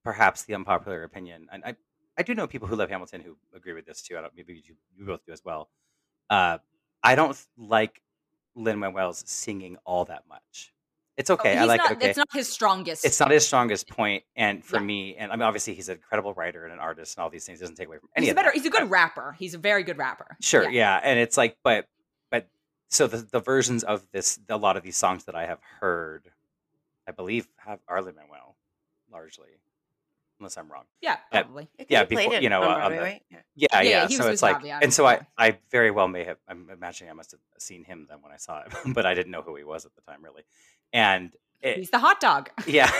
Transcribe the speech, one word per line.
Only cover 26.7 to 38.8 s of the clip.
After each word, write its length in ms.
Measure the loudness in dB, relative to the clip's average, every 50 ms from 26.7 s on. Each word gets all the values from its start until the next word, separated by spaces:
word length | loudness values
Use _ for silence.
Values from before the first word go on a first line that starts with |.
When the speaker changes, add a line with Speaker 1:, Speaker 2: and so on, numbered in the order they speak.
| _ _ _ _ _ _ _ -18
Speaker 1:
I 40 |
believe 360 | -14 -12 -8 -6 -4 -6 -6 -8 _ _
have, 240 | -18 -16 -16 -16 _ -6
are 140 | -6 -6
Lin-Manuel, 560 | -6 -6 -10 -20 -20 -20 -20 -20 -20 -20 _ _ _ _ _ _ _ _ _ _ _ _
largely, 500 | -20 -20 -20 -20 -20 -20 _ _ _ _ _ _ _ _ _ _ _ _ _ _ _ _ _ _ _ -20
unless 180 | -18 -16 -16 -16
I'm 140 | -16 -16
wrong. 140 | -18 -20 -20 _ _ _
Speaker 2:
Yeah, 160 | -6 -6 -6 -6 -6 _
Speaker 1:
But 160 | -2 -2 -2 -2
Speaker 2:
probably. 200 | -6 -20 -20 -20 _ -20
Speaker 3:
It 80 | -4 2
could 60 | 4
Speaker 1:
yeah, 40 | 4
Speaker 3:
have 100 | 4 4
played 200 | 2 0 0 0
Speaker 1:
before, 20 | 0
Speaker 3:
it 100 | 2 2
Speaker 1:
you 60 | 2
know, 140 | 2 2 4
Speaker 3:
on 80 | 2
Speaker 1:
uh, 40 | 2
Speaker 3:
Broadway, 100 | 2 0
Speaker 1:
on 100 | -2 -2
the 60 | -2 -4
Speaker 3:
right? 200 | -6 -8 -10 _ _
Yeah. 100 | -20 -20 _ _ _
Speaker 1:
Yeah, 260 | 0 2 4 4 4
Speaker 2:
Yeah, 100 | 4 6
Speaker 1:
yeah, 120 | 4 4 4
Speaker 2:
yeah, 40 | 2
he 100 | 2 2
Speaker 1:
so 0 |
Speaker 2:
was 120 | 2 2
Speaker 1:
it's 120 | 2 4
Speaker 2:
with 20 | 4
Speaker 1:
like, 180 | 2 2 2
Speaker 2:
Javion, 200 | -2 -8 -2 0
Speaker 1:
and 120 | 2 2 4
so 120 | 6 6 6
I, 120 | 6 4
Speaker 2:
yeah. 60 | 2 -6 _ 2
Speaker 1:
I 220 | 2 2 2 0 _ _
very 200 | 2 4 4 4
well 160 | 4 4 2 2
may 160 | 0 -2 -6
have, 140 | -8 -10 -12 _ -18
I'm 220 | -18 -18 -18 -20
imagining 420 | -18 -16 -14 -14 -14 -14 -18 -20
I 20 | -20
must 180 | -20 -20 -20
have 100 | -20 _ _ _ _ -18
seen 240 | -18 -18 -18 -18 -18
him 220 | -18 -18 -18 -20 -20
then 120 | -20 -20
when 100 | -20 -20
I 60 | -20 -20
saw 240 | -16 -14 -14 -14 -14
it, 100 | -14 -14 -12